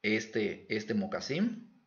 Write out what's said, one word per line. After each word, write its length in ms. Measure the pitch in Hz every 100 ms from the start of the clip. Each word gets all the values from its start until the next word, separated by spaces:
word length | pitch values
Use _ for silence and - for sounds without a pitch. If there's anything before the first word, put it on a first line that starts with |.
Este, 760 | 104 110 - 117 101 - - 107
este 200 | 107 107
mocasín. 760 | 95 90 - 151 226 - - -